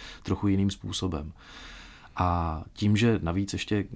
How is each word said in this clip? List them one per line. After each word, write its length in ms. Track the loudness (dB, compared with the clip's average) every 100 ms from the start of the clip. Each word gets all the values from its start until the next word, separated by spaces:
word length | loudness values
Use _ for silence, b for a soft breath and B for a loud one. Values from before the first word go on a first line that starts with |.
| B B
trochu 240 | -4 0 2
jiným 220 | 4 2
způsobem. 640 | -2 -6 -4 -2 -4 -6 B B B B B B B B -2
A 480 | 0 2 0 -2 -6
tím, 240 | 0 2 6
že 220 | 4 4
navíc 300 | 2 0 -2
ještě 320 | -4 -2 -2 -2